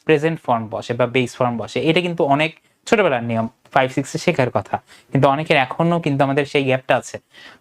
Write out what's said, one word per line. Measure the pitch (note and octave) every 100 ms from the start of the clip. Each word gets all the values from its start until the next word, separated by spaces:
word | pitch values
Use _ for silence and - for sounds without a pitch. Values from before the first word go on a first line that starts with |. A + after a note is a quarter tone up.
| -
প্রেজেন্ট | D3+ D#3+ D#3+
ফর্ম | - A#2 G#2+
বসে | A2 -
বা | A#2 B2
বেস | C3 A#2+ -
ফর্ম | B2 A#2
বসে। | G#2 B2+
এটা | D3 E3+
কিন্তু | F3 E3+
অনেক | D3 C#3 D#3+ - _ _ -
ছোটবেলার | A3+ F3+ B2
নিয়ম, | A#2 A2+ A2+ - _
ফাইভ | C#3 C3
সিক্সে | C#3+ C#3 -
শেখার | - D#3 B2
কথা, | G#2+ - G2+ - - _
কিন্তু | C3+ C#3
অনেকের | C#3 D#3 D3+
এখনো | C3 - E3+ E3+
কিন্তু | D#3+ C#3
আমাদের | C#3 C#3 C#3
সেই | D3
গ্যাপটা | C3 C3 - C3
আছে। | - - _ - - -